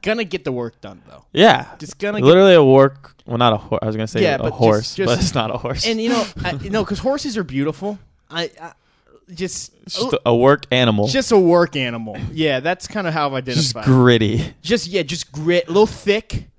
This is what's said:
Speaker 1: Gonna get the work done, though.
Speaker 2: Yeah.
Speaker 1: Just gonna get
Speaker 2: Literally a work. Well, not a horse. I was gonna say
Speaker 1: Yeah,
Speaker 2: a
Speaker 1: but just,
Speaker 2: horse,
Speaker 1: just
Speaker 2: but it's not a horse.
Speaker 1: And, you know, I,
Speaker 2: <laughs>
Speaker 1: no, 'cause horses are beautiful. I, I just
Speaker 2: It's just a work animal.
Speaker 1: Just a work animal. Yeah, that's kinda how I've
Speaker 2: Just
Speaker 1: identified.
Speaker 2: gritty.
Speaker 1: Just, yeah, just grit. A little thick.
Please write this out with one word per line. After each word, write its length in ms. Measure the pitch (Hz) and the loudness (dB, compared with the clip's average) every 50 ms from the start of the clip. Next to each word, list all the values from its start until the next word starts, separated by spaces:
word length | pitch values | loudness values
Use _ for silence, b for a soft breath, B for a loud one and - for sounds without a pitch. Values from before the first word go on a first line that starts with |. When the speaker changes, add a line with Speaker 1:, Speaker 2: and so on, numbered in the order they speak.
Speaker 1:
Gonna 220 | - 185 220 233 226 | -4 -4 -4 -4 -4
get 200 | 175 180 180 139 | -6 -8 -8 -6
the 60 | 151 | -6
work 300 | 131 123 120 117 - _ | -6 -6 -8 -8 -12 _
done, 220 | - 104 98 85 _ - | -20 -20 -20 -20 _ -20
though. 180 | - 71 _ _ | -20 -20 _ _
Speaker 2:
Yeah. 360 | _ 139 185 226 147 127 - - - - | _ 6 6 6 6 4 -2 -8 -16 -18
Speaker 1:
Just 220 | 156 143 - _ | -16 -18 -12 _
gonna 200 | - 202 208 214 | -6 -6 -4 2
get 40 | - | 6
Speaker 2:
Literally 300 | 135 165 185 196 196 185 | 6 8 8 8 8 8
a 80 | 170 147 | 8 8
work. 500 | 135 131 135 135 139 135 - - - _ _ _ - | 8 8 6 6 4 2 -4 -20 -20 _ _ _ -8
Well, 100 | 117 117 | -4 0
not 160 | 123 120 110 | 2 2 0
a 40 | 104 | 0
horse. 220 | - - - - - | -4 -6 -6 -4 -4
I 20 | |
was 100 | 110 110 | -4 -6
gonna 120 | 107 110 110 | -6 -8 -6
say 160 | - 117 104 | -2 -2 0
Speaker 1:
Yeah, 120 | 165 143 | 0 0
Speaker 2:
a 20 | 135 | -2
Speaker 1:
but 60 | - 113 | -4 -6
just, 80 | 113 - | -4 0
Speaker 2:
horse, 380 | 123 113 107 104 113 - - | 2 2 2 2 -2 -6 -6
Speaker 1:
just 100 | - 190 170 | -4 -2 0
Speaker 2:
but 120 | 120 113 | 0 0
it's 160 | - - - | -2 -2 -2
not 160 | 131 113 110 110 | -4 -4 -4 -6
a 40 | 120 | -8
horse. 260 | - 120 135 151 - | -8 -8 -6 -4 -4
Speaker 1:
And, 160 | 226 226 220 | -4 -4 -2
you 80 | 220 233 | -2 -2
know, 160 | 247 247 311 202 - - - | -2 -2 -4 -6 -8 -8 -8
I, 100 | 180 170 | -8 -8
Speaker 2:
<laughs> 160 | 139 - 196 | -8 -8 -6
Speaker 1:
no, 140 | 190 220 202 | -4 -4 -4
'cause 140 | - 202 - | -4 -6 -6
horses 400 | - 247 277 285 - 302 226 220 | -4 -4 -4 -4 -4 -6 -6 -6
are 60 | 190 | -8
beautiful. 560 | 131 127 135 139 151 151 - 185 202 208 190 - _ _ _ _ _ | -6 -4 -4 -4 -4 -6 -6 -8 -10 -10 -10 -14 _ _ _ _ _
I, 180 | 160 165 170 160 _ - | -10 -10 -10 -10 _ -16
I 120 | 160 170 - _ _ _ _ _ _ _ _ _ _ _ | -20 -20 -20 _ _ _ _ _ _ _ _ _ _ _
just 400 | 185 160 185 - - - - - _ _ _ | -12 -10 -10 -8 -8 -10 -14 -16 _ _ _
Speaker 2:
It's 160 | - - - | -14 -8 -8
just 160 | 220 262 196 - _ | -4 -4 -4 -2 _
a 100 | - 120 | 0 2
work 300 | 117 123 135 143 147 - - | 4 4 4 4 2 0 -4
animal. 360 | 127 127 127 117 110 104 104 123 | 0 0 2 2 2 0 -2 -2
Speaker 1:
Just 240 | - 269 254 - | -2 -4 -2 2
a 60 | 240 202 | 2 2
work 380 | 185 170 170 175 175 - - | 4 4 4 2 2 0 -2
animal. 420 | 147 131 123 117 117 113 110 104 - 131 - 135 | -6 -6 -6 -8 -8 -12 -12 -12 -10 -12 -10 -6
Yeah, 280 | 160 156 151 139 127 | -4 -2 -2 -2 -2
that's 260 | 131 160 180 180 - - | -2 -4 -6 -6 -8 -12
kinda 240 | - 214 190 170 | -8 -6 -6 -4
how 240 | 156 160 147 143 135 | -4 -2 -4 -4 -4
I've 100 | 131 127 | -6 -6
Speaker 2:
Just 300 | 127 123 156 156 135 117 | -4 -4 -2 -2 -2 -4
Speaker 1:
identified. 80 | 120 113 | -4 0
Speaker 2:
gritty. 680 | 131 131 131 123 123 120 113 110 101 107 117 - - - _ _ | 2 4 6 6 6 6 4 2 0 0 -2 -4 -6 -10 _ _
Speaker 1:
Just, 240 | 156 220 233 143 170 | -2 -2 -2 -2 -4
yeah, 160 | 185 196 165 | -4 -4 -4
just 280 | 135 170 160 - _ | -4 -8 -10 -12 _
grit. 340 | - 147 156 160 175 175 170 | -12 -8 -4 0 0 0 0
A 60 | - | 0
little 140 | 165 196 214 | 2 2 2
thick. 640 | 220 - - - 196 202 220 - _ - - - - _ | 2 0 -8 -4 -2 -2 -2 -2 _ -10 -10 -10 -12 _